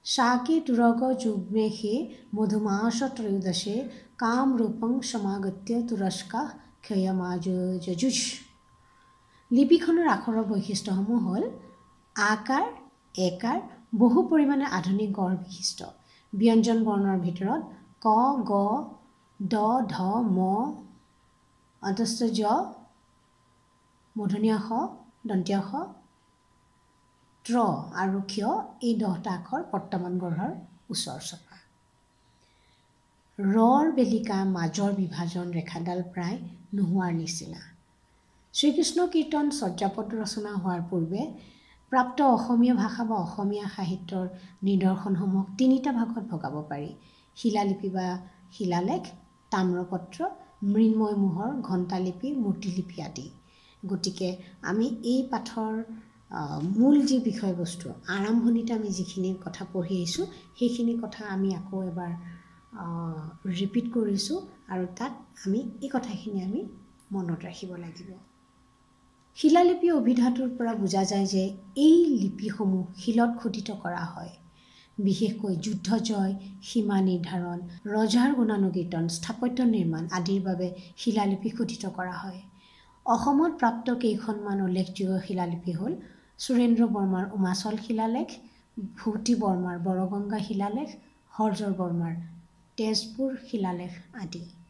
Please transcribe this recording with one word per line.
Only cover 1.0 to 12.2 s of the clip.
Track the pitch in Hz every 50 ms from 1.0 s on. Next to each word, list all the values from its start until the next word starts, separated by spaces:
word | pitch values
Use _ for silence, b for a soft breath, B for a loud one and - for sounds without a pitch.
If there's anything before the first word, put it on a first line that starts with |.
| 254 262 262 254 -
যুগ্মে | 220 208 190 180 185 208 220 220 220 -
সে | - - 208 220 269 254 B B B B B 202
মধুমাস | 208 220 190 214 214 214 208 196 202 220 233 226 233 269 262 269
ত্ৰয়োদশে | 240 220 202 196 196 180 185 170 175 - 208 208 240 277 240 B B B B B
কাম | - 240 226 233 254 269 269 254
ৰূপং | 226 226 196 - - 226 233 254 262 - -
সমাগত্য | - 220 202 190 196 202 196 190 180 - - 226 233 240 233 233
তুৰস্কা | 226 196 196 185 180 - - - - 233 294 233 - B B B B _ -
ক্ষয়মাজ | - 214 190 185 190 190 185 180 180 180 180 170 185 180 180 180 185 185 180 165
যজুষ। | 185 175 170 254 269 - - - - - - - - _ _ _ _ _ b b b b b b b b b b b b b b _
লিপিখনৰ | 240 262 285 - 339 339 - 330 330 339 339 294 208
আখৰৰ | 196 - 240 220 220 220 196
বৈশিষ্ট্যসমূহ | 214 196 190 - 202 190 - 214 190 190 202 214 240 233 185
হ'ল | 180 180 233 427 523 - B B B B B B B B B _ _ _
আকাৰ, | -